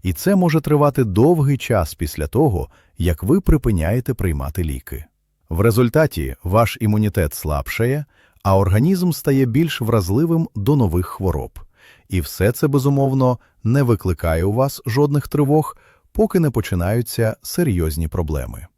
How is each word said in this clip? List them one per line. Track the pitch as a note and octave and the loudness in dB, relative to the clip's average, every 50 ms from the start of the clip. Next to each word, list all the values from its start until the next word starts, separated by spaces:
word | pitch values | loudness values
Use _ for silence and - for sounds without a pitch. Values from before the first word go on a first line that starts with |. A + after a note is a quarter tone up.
| - | -2
І | F#2+ - | -4 -4
це | - - F#3 G3+ | 0 0 2 2
може | G3 F3+ E3+ D3+ D#3+ | 4 2 2 2 0
тривати | D3+ - D3+ D3 D3 D3 C#3 - B2+ | 2 2 2 4 2 2 2 0 0
довгий | G#2+ F2+ G2+ A#2+ D#3+ F3+ D#3+ C#3+ C#3 C#3+ | 0 2 4 4 4 4 4 2 0 0
час | A#2+ - - A#2+ G2+ E2+ D#2 - | -2 -2 0 0 0 0 -2 -4
після | _ E2+ E2 - - D2+ | _ -8 -8 -6 -6 -8
того, | D2+ - A2+ D#3+ D3 G2+ E2 B1+ - _ _ _ _ _ | -2 0 2 2 2 0 -2 -6 -8 _ _ _ _ _
як | _ E2+ F2 F2 - - | _ -2 -2 -2 -2 0
ви | F#2+ D#3 G3+ | 0 0 2
припиняєте | - - D#3 D3 - B2 G#2+ E2+ D#2 E2 G#2+ B2+ B2 - B2+ | 4 2 2 2 2 0 0 0 0 0 -2 -2 -2 -4 -6
приймати | - - F2+ D#2 C#2+ C2+ C#2 C#2+ - F2 | -2 -2 -2 -2 -2 -6 -6 -6 -4 -4
ліки. | D#2 C2+ B1+ - - - B1+ D#2 _ _ _ _ _ _ _ _ _ | -4 -4 -8 -10 -12 -14 -14 -14 _ _ _ _ _ _ _ _ _
В | E2 E2 | -2 2
результаті | G2+ A#2 G#2+ A2+ B2+ A#2+ - D3+ D#3+ C#3+ - - C#2+ C2 C2 _ _ | 2 2 4 4 2 2 4 2 2 2 0 -4 -6 -6 -8 _ _
ваш | E2+ F2+ A2 A#2 G#2+ - - | 0 2 2 2 2 -2 -4
імунітет | A2+ G#2+ G#2+ G#2+ G#2+ G#2 - G#2 E2+ D2 - | -2 0 0 2 0 0 0 -2 -2 -2 -4
слабшає, | - - D2+ D2 D2 C2 - - - A2+ A#2+ C3+ D3+ D3 _ _ _ _ _ _ _ _ | -8 -6 -6 -4 -4 -6 -8 -4 -4 -2 -2 -2 -4 -6 _ _ _ _ _ _ _ _
а | G2 G2 | 2 2
організм | F#2+ G2 F#2 F#2 G#2+ B2+ E3+ G3 F3+ F3+ F3+ | 4 4 4 4 2 4 2 2 2 0 -2
стає | D#3+ - - D3 C#3 C3+ C3+ | -2 -2 0 0 2 2 2
більш | B2 A2+ C#3+ E3+ D#3+ - - | 2 2 0 0 0 -2 -4
вразливим | B2 A2 A#2 A2 F#2 E2+ G2 B2+ D#3+ E3 E3 E3 E3 - _ | -2 0 0 0 0 2 0 0 2 2 2 0 0 -2 _
до | G#2+ G2 A2+ D3+ | -4 0 2 2
нових | C#3+ A#2+ F#2 D#2+ F2+ F#2 | 4 2 2 2 0 -2
хвороб. | - - - F#2+ F#2 E2 D2 B1+ - _ - - - _ _ _ - - _ _ _ | -4 -6 -4 -2 -2 -2 -2 -6 -8 _ -20 -20 -20 _ _ _ -20 -20 _ _ _
І | - F#2 | -4 -4
все | D#2 - - - F#3 G#3 | -4 -4 -4 0 0 0
це, | A#3 - - | 2 0 0
безумовно, | D3 C#3 C#3 B2+ C#3+ C#3+ C#3 C#3 C3+ C3 C3+ C3 B2+ B2 - _ _ _ _ _ | 2 2 2 2 2 2 2 2 0 2 2 2 2 0 -2 _ _ _ _ _
не | A2 A#2+ C#3+ C#3+ | 0 2 2 4
викликає | A#2+ A#2 G2 - F#2 F2 - - E2 D#2+ E2 F2 | 2 2 0 0 -2 -4 -2 -2 -2 0 0 0
у | G2 G#2 | 0 0
вас | A#2+ C3 C#3 - - - | 0 -2 -2 -2 -8 -8
жодних | B2 A2 C3+ D3 D3 C#3+ D3 - | -4 0 2 2 2 2 -2 -2
тривог, | - - D3 D3 C3+ D3 D#3 D3 - - - _ _ _ _ _ _ | -2 -2 0 0 2 2 0 0 -2 -10 -16 _ _ _ _ _ _
поки | _ - A3 G#3+ - F#3 | _ -2 -2 0 2 0
не | E3 D3 | 0 2
починаються | A#2+ A#2 G#2 - G2+ F2+ F2 F2+ G#2+ A#2+ A#2 - - - A#2 G#2+ - _ | 0 -2 -4 -2 -2 -2 -2 0 -2 -2 -4 -6 -4 -2 -2 -2 -4 _
серйозні | _ - - - F3 D3 G2 F2 E2 D#2+ D2 D#2 E2 | _ -10 -4 -2 -2 0 0 0 -2 -2 -2 -4 -6
проблеми. | D2+ - - E2+ D2+ D#2 C#2 B1 A#1+ A#1+ - - - _ | -4 -4 -4 -4 -4 -4 -6 -6 -8 -12 -16 -18 -20 _